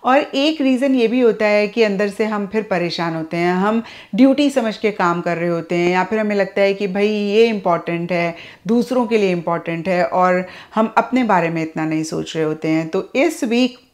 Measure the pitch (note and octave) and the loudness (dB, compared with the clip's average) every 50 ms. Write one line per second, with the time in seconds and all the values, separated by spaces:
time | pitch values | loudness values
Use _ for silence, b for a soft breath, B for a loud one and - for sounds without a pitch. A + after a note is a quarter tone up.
0 | - B3 B3+ C#4+ D4 - - C4+ C#4 D#4 D#4+ D#4+ C#4 C4+ C4 A#3+ C4 C#4 C4 B3+ | 2 4 2 2 2 0 -2 0 0 0 0 0 0 0 2 2 2 2 2 2
1 | A#3 A3 A#3 B3+ B3 A#3 G#3 G#3 G#3+ G#3 G#3 G#3 G#3 G3+ G3+ A#3 A3 G#3+ G3 F#3+ | 2 2 2 4 4 4 2 2 0 2 2 2 2 0 2 2 2 2 2 0
2 | G#3 G3+ F#3+ - A3+ A3 G#3+ G#3 G3+ F#3+ G3+ A3 G#3 G#3+ G3 F3 F3 E3+ E3 - | -2 -2 -2 -2 -4 -2 -2 -4 -6 -4 -4 -4 -2 -2 -2 -2 -2 -2 -4 -4
3 | E3+ E3+ D#3+ E3 D#3+ D#3+ - E3+ F3 F3 F3+ F#3 F#3+ G#3+ A3 A#3 A3+ B B B | -4 -4 -4 -4 -6 -6 -4 -2 0 0 0 2 0 2 0 0 -2 B B B
4 | B B - G3 B3+ C4+ C4+ C#4 D4 C#4 C4+ C4+ A#3 A3 G#3 - - G#3+ G3+ - | B B 2 4 6 6 6 4 2 2 2 0 -2 -2 -4 -2 -2 -4 0 0
5 | F#3+ F3 E3+ F3 E3+ F3 E3+ E3 E3+ F3 E3+ E3+ D#3+ - F#3 F3 F3 F3 F3+ F#3 | 0 0 0 0 -2 -2 -2 -2 -2 -2 -2 -2 -2 -2 -2 0 2 2 2 0
6 | F#3 F3+ A3+ A3 G#3+ G#3 G#3 G3+ G3 F#3+ - G3+ G3 G3 G3 G3 G3+ G3 F#3 G3+ | 0 0 -2 -2 -2 0 0 0 -2 0 2 2 2 2 2 0 -4 -4 0 0
7 | G3+ G#3+ G#3+ G#3 G#3 G3+ G3+ A3 A#3 A#3 A3 G3+ F#3+ F#3 E3+ E3 - - E3+ E3+ | 0 0 0 0 -2 0 4 4 4 4 2 -2 0 0 0 0 0 -4 -4 -4
8 | E3+ E3+ F#3 E3+ E3+ E3+ E3 B B B B B B F3+ A3+ A#3+ A#3 - C4 B3+ | -4 -2 -2 -2 -2 -2 -4 B B B B B B 0 2 2 2 0 0 -2
9 | B3 G#3+ A3+ A3 G3+ F#3+ F3+ F3 D#3+ F3 E3+ E3 D#3+ - E3 E3+ D#3+ F#3+ F3+ F3 | 0 2 2 2 2 2 0 0 -2 -2 -4 -4 -4 -6 -6 -6 -2 -2 0 0
10 | F3 - - F#3 F3+ F3+ F3+ F3+ F#3 F#3 B B B B - A3 A3 A3 - G#3 | 0 0 2 2 2 2 2 0 -2 -6 B B B B -2 -2 -2 0 0 -2
11 | G3+ - B3 B3+ B3+ G#3+ G3+ F3+ E3+ E3 E3 D#3+ D#3+ D#3+ - E3 D#3+ D#3 D#3+ D#3 | -2 0 0 0 2 2 2 2 2 0 -2 -4 -4 -4 -6 -6 -4 -2 -2 -4
12 | D#3 D#3 E3+ D#3+ D#3 - - D#3+ D#3+ D#3 D#3 D#3 - D#3+ D#3+ D#3+ E3 D#3+ D#3+ F#3+ | -4 -4 -6 -8 -8 -6 -4 -4 -2 -2 -4 -4 -2 -2 0 0 -2 -2 -4 -6
13 | F#3 - - B3+ C#4+ E4+ D#4+ - - A3 A#3 A#3+ B3+ A#3+ - - _ _ | -6 -2 0 0 0 0 0 -2 -4 -2 0 0 0 0 -2 -8 _ _